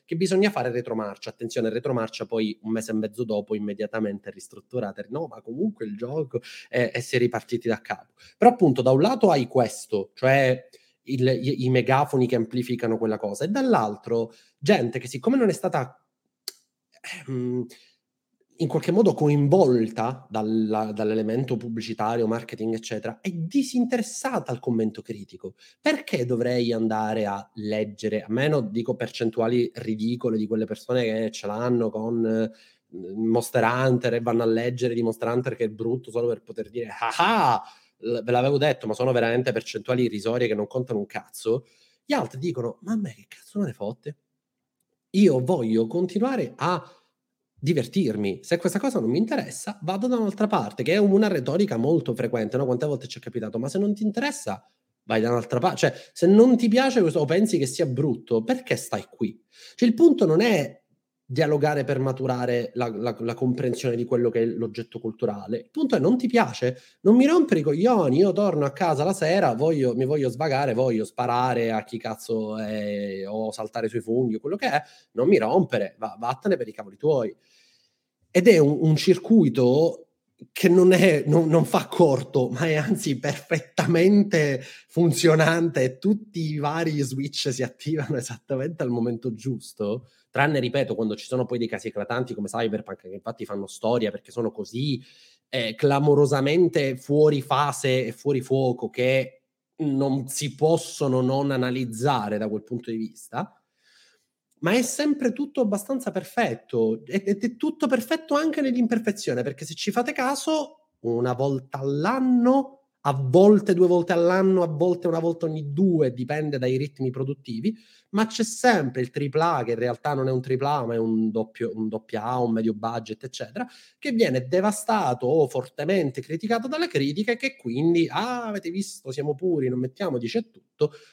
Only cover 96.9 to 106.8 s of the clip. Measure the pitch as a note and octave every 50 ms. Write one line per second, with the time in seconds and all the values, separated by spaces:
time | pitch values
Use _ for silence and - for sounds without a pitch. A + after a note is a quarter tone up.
96.9 | C3 B2+ - - C#3+ D3+ D3+ D3+ D3 C#3 B2+ - C3+ C3 D3 C#3+ C3+ - - C3+
97.9 | B2+ B2+ B2+ A2+ A2+ - - C#3+ C#3+ C3 B2+ - C3+ C3+ C3 B2+ B2 B2 - G#2+
98.9 | - - B2 B2+ C3 C3 B2+ - - _ _ _ _ _ _ _ _ - D#3+ D3
99.9 | C3+ C3+ C#3 C#3 C3+ C#3 B2+ C3+ - - D3+ C#3+ - - D3+ D#3 E3 D#3+ E3 -
100.9 | - - D3+ C#3 B2+ B2+ B2+ B2+ C3+ C#3 C#3+ C#3 C#3 B2+ B2+ B2+ B2 C3 B2+ A#2+
101.9 | A2 A2 B2 D3 C#3 A#2 G#2 G#2 G#2+ G#2 G#2+ G#2+ G#2 G#2 G#2 - B2+ B2 A#2+ -
102.9 | A2+ A2 A2 A2 - - - - - B2 F3+ G#3+ _ _ _ _ _ _ _ _
103.9 | _ _ _ _ _ _ _ _ _ _ _ _ _ _ - E3 G3+ B3 B3 B3
104.9 | - - D4 D4+ C#4+ D4 - A#3+ - - D4 C#4+ - - B3 G#3 G3+ G3+ - -
105.9 | C4+ C4 B3+ G#3 F3 F#3+ F#3 - - - A#3 D#3 - - - _ - A#2+